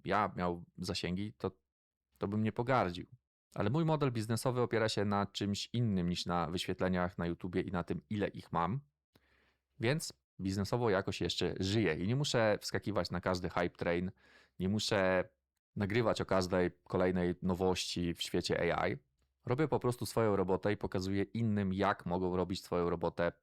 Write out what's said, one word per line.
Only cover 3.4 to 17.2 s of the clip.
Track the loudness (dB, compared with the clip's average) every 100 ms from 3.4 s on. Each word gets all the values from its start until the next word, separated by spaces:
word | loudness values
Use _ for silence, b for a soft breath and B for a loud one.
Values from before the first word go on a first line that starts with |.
| _
Ale | -2 0
mój | 2
model | 2 2 0
biznesowy | 0 -2 0 0 0
opiera | 2 2 2
się | 2
na | 2 2 0
czymś | -2 -2 -2 -4
innym | -2 0 2 0
niż | -2 0
na | 0 0
wyświetleniach | -2 -4 0 0 2 0 -2
na | -4
YouTubie | -4 -4 -4
i | -2
na | -4
tym, | -2 -6 -4
ile | -2 -2
ich | -4 -4
mam. | -2 0 -2 -8 _ _ b b b b b _ -4
Więc | -2 -2 -4 -14 _ -6
biznesowo | -4 -2 0 0 2
jakoś | 2 0 -2
jeszcze | -2 0 -2 0
żyję | 0 2 2
i | 2 0
nie | 0
muszę | 0 2 2 0
wskakiwać | -2 -4 -2 -2 -2
na | -2
każdy | 0 0 -2
hype | 0 -2
train, | -2 -2 0 -2 -8 b b b -4
nie | -2
muszę | 0 0 2 4 2 0 _ _ _ _ -4
nagrywać | 0 2 2 0
o | 2
każdej | 2 2 2 2 -2
kolejnej | -4 0 2 2